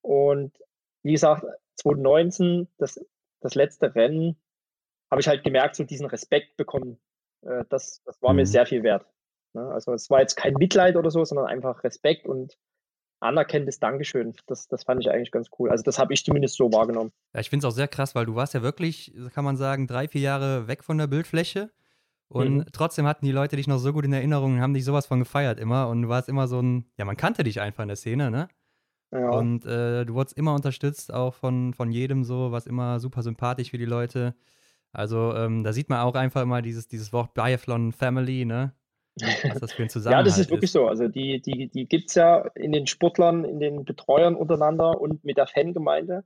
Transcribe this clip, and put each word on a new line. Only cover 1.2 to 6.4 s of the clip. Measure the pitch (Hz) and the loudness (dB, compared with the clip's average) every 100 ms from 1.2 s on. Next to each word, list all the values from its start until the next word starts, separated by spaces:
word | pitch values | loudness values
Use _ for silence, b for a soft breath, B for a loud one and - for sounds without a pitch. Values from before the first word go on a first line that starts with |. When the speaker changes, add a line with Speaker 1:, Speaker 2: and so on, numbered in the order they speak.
| 156 151 - - _ - | 4 2 -2 -16 _ -4
Speaker 1:
zweitausendneunzehn, | 147 143 135 151 170 180 175 175 175 _ | 0 2 4 6 4 2 0 0 -4 _
das, | 139 - 349 _ _ _ | -6 -6 -20 _ _ _
das | 127 131 | -4 0
letzte | 147 - 143 117 | 0 2 0 4
Rennen, | 117 156 165 160 _ _ _ _ _ _ _ | 2 2 -2 -4 _ _ _ _ _ _ _
hab | 139 | 0
ich | 139 | 2
halt | 143 | 2
gemerkt, | 143 135 143 - | 2 2 2 -2
so | |
diesen | 147 139 143 | -8 -6 -8
Respekt | 120 - 147 | -8 0 0